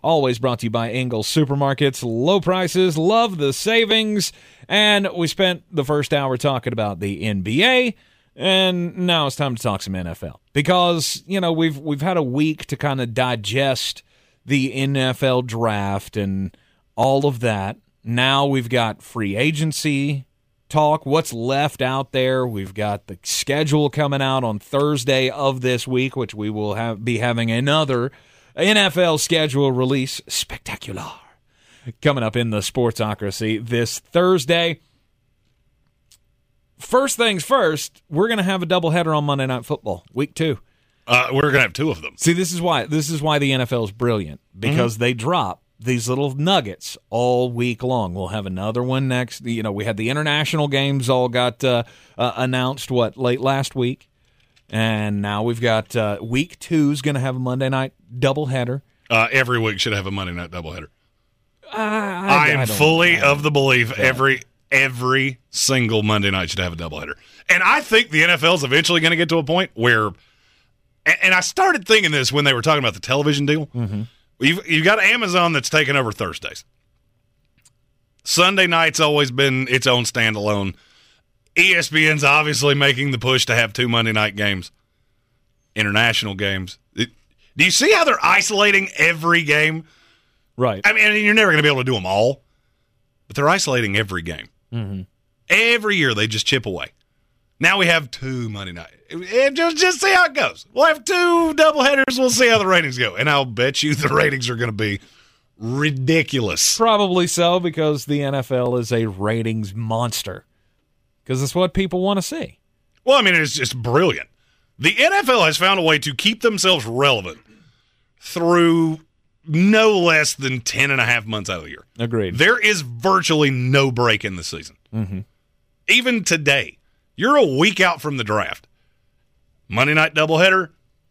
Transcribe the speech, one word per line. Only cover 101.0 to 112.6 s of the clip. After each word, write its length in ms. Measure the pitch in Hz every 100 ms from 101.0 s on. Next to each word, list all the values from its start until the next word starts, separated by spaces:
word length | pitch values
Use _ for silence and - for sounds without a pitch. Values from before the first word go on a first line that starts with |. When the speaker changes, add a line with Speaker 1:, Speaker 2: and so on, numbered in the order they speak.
Speaker 2:
two 500 | 240 359 349 339 330 302
doubleheaders. 640 | 311 302 269 277 269 254
We'll 100 | 254
see 180 | 226 247
how 100 | 226
the 80 | 190
ratings 320 | 185 151 123
go. 180 | 117 90
And 140 | 143
I'll 140 | 143
bet 380 | 131 110 127 139
you 120 | 151
the 140 | 147 147
ratings 420 | 143 151 135 120
are 60 | 117
gonna 160 | 120
be 280 | 104 107 101 - _ _ _ _ _
ridiculous. 1200 | 110 131 151 135 131 160 - 135 107 78 - -
Speaker 1:
Probably 500 | 226 214 196 180 175
so, 320 | - 170 180
because 440 | 175 160 156 147 -
the 160 | 143
N 120 | 139
F 160 | 139 127
L 240 | 127 123 123
is 160 | 117
a 140 | 120 113
ratings 680 | 92 101 117 113 110 104
monster. 680 | 101 110 113 120 - - 92 _ _ _ _ _ _ _ _
'Cause 180 | - 131
it's 120 | 139
what 200 | 175 180
people 280 | 185 190 180
wanna 200 | 190 196
see. 360 | 175 320 - -